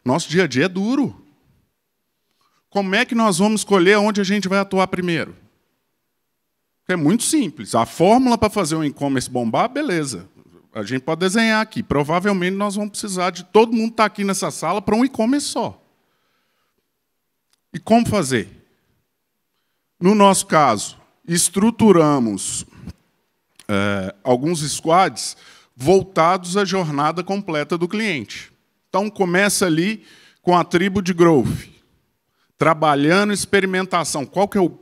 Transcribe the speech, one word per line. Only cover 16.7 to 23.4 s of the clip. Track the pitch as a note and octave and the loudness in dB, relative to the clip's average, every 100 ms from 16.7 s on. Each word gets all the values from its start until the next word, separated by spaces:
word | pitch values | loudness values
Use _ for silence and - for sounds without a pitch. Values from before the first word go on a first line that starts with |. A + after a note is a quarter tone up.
| _ _ _ _ _ _ _ _ _ _ | _ _ _ _ _ _ _ _ _ _
E | E3 | -16
como | - A#3 A#3 | 2 2 4
fazer? | G#3 C3+ B2 F2+ - _ _ _ _ _ _ _ _ _ _ _ _ _ _ | 0 0 -2 -2 -14 _ _ _ _ _ _ _ _ _ _ _ _ _ _
No | F3 | 2
nosso | G#3 G3 F#3+ - | 6 6 4 2
caso, | E3 C#3 G#2 - - _ _ - | 4 4 2 -4 -14 _ _ -4
estruturamos, | E3+ - G3 A3 A3+ A3 F3 D3+ C#3+ A2+ G2 - - - - - - _ _ _ _ | -2 -2 0 0 4 6 6 6 2 0 -4 -6 -10 -12 -20 -20 -20 _ _ _ _